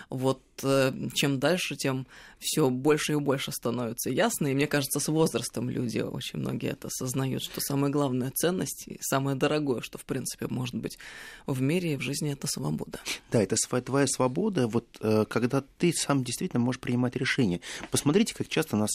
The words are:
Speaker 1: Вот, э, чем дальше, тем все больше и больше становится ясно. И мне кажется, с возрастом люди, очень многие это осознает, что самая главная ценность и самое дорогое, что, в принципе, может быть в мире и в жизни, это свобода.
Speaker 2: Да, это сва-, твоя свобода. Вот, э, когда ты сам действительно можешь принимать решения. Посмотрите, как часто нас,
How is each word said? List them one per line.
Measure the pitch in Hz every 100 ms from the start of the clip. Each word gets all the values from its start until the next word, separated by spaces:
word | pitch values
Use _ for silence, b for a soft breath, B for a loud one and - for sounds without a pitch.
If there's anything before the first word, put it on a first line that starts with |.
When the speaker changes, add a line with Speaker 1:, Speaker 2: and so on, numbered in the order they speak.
| B
Speaker 1:
Вот, | 135 131 131 _ -
э, | 135 135 131 - 139
чем | - 143 135
дальше, | 139 175 - 139
тем | 139 131 131 B B B
все | - 160 135
больше | 127 147 151 -
и | 147
больше | 143 135 -
становится | - 120 120 117 117 -
ясно. | 135 226 - 147
И |
мне | 139 147
кажется, | 147 135 147
с | -
возрастом | 156 160 117 - 113 123
люди, | 123 120 110
очень | 113 - - -
многие | 131 113 120
это | - -
осознает, | - 131 135 135 131
что | - -
самая | - 139 143
главная | 147 139 127 127 -
ценность | 165 185 135 - -
и | -
самое | - 139 139 135
дорогое, | 147 151 143 113
что, | - -
в |
принципе, | - 135 - - -
может | 127 127 117
быть | - - B B B B -
в | 131
мире | 135 180 170
и | 135
в |
жизни, | 131 147 147
это | 139 -
свобода. | - 147 156 - - - B -
Speaker 2:
Да, | 120
это | 98 113
сва-, | - 127
твоя | 123 135 135
свобода. | - 127 143 220 180 117
Вот, | 113 - -
э, | 110 107 107
когда | 120 123 135 - -
ты | 170
сам | - - 139 123
действительно | - - 120
можешь | 120 127
принимать | - 123 123 -
решения. | - - 107 87 B B B
Посмотрите, | - 139 185 226 -
как | -
часто | - - 104
нас, | 104